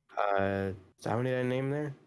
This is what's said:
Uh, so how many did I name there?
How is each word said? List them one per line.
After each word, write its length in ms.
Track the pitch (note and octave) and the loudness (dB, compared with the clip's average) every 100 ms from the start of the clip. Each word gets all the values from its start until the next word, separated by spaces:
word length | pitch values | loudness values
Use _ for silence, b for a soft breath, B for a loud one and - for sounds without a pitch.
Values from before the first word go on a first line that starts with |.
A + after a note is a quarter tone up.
| _ - | _ -2
Uh, 540 | G#2 G2 G2 G2 G2 F#2+ - _ | 2 2 2 2 -2 -4 -12 _
so 100 | A2 | -2
how 60 | A2 | 0
many 120 | B2+ | 0
did 100 | B2+ | 0
I 80 | B2+ | 0
name 240 | B2+ C3+ | 0 0
there? 220 | D3 D3 C#3 | -2 -4 -8